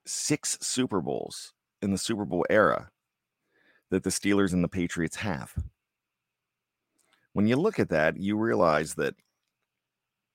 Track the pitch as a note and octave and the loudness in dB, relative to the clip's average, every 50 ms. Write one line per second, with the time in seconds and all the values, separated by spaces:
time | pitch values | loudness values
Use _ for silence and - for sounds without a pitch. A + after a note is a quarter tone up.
0 | _ - - - - - D3+ C#3+ - - - - - - - - B2+ B2 G#2+ F#2+ | _ -10 -8 -6 -4 -2 -2 -2 -2 -4 -6 -6 -6 -4 -2 -2 -2 0 0 -2
1 | D2 B1+ C2+ - G1+ G1+ - - - - - _ _ _ _ _ - G#2 G2 F2+ | -2 -2 -4 -4 -6 -8 -12 -14 -16 -18 -20 _ _ _ _ _ -4 -2 -2 -2
2 | - - A2+ G2+ G#2 - - F2 D#2+ - F#2 A2 G2+ D#2+ A1+ G1+ - - _ _ | -2 -2 -4 -4 -2 -2 0 0 2 4 4 6 6 6 4 0 -4 -8 _ _
3 | _ _ _ _ _ _ _ _ _ _ _ _ _ _ _ _ _ _ F2+ F#2+ | _ _ _ _ _ _ _ _ _ _ _ _ _ _ _ _ _ _ -2 -2
4 | - F#2+ F#2 - - G2 G2+ G2+ G2 F#2+ F2 F2+ F2 E2 - F#2 F2 F2 - F2 | 0 -2 -2 -2 0 2 2 4 4 2 2 0 0 0 -2 -2 -4 -2 -2 -4
5 | E2+ D#2 - - - G#2 F2 C2+ - - - - - - - _ _ _ _ _ | -4 -4 -4 -6 -6 -4 -4 -6 -8 -10 -10 -10 -10 -10 -12 _ _ _ _ _
6 | _ _ _ _ _ _ _ _ _ _ _ _ _ _ _ _ _ _ _ _ | _ _ _ _ _ _ _ _ _ _ _ _ _ _ _ _ _ _ _ _
7 | _ _ _ _ _ _ - - G2+ G#2+ A#2+ C3 E3+ A3 G#3+ - G#2+ - E2+ D#2 | _ _ _ _ _ _ -2 0 2 2 2 2 2 0 0 0 0 2 2 4
8 | D2+ D#2+ D#2+ D#2+ F#2 G2 G#2 G#2+ A2 A#2 A#2 G#2+ F#2 E2 D#2 D2+ D#2+ D#2 - D#2+ | 4 2 2 0 -2 -2 0 0 0 0 2 4 4 4 4 2 0 -2 -4 -4
9 | D2+ C2+ - - _ _ _ _ _ _ _ _ _ _ _ _ _ _ _ _ | -4 -4 -4 -6 _ _ _ _ _ _ _ _ _ _ _ _ _ _ _ _
10 | _ _ _ _ _ _ _ | _ _ _ _ _ _ _